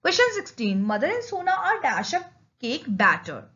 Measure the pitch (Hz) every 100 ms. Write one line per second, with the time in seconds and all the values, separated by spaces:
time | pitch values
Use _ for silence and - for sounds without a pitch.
0 | 339 - 494 415 - - 208 196 208 208
1 | 294 480 453 392 359 370 359 440 269 190
2 | 202 349 359 _ _ _ 233 262 - 196
3 | 196 156 - 131 -